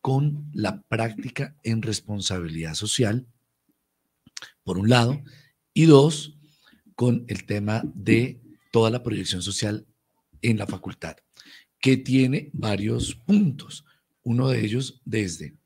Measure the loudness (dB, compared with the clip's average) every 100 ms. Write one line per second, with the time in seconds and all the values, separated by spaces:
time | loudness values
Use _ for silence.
0 | 0 0 0 -2 -10 -6 -6 -6 _ -4
1 | -4 -6 -12 -10 -10 -10 -4 -4 -2 -6
2 | -6 -6 -4 -4 -6 -8 -8 -8 -6 0
3 | 0 0 -6 _ _ _ _ _ _ _
4 | _ _ _ -20 -20 _ -8 -2 4 4
5 | 4 -2 -8 -20 _ _ _ 4 10 10
6 | 10 2 -10 -18 _ _ _ _ _ -2
7 | 0 0 -2 -10 -6 -6 -2 -4 -4 -8
8 | 2 2 2 -6 -20 -20 _ 2 2 0
9 | -4 -6 -6 -6 -6 -6 -4 -6 -10 _
10 | _ _ _ -6 -2 -2 -2 -8 -10 -12
11 | -14 -16 _ _ -20 -20 _ _ 2 2
12 | 2 2 2 0 -6 -6 -4 -2 -2 -4
13 | -4 -8 0 2 2 -2 -12 -20 _ _
14 | _ _ -4 0 0 0 -2 -4 -6 -12
15 | -6 -4 -4 -6 -14 -18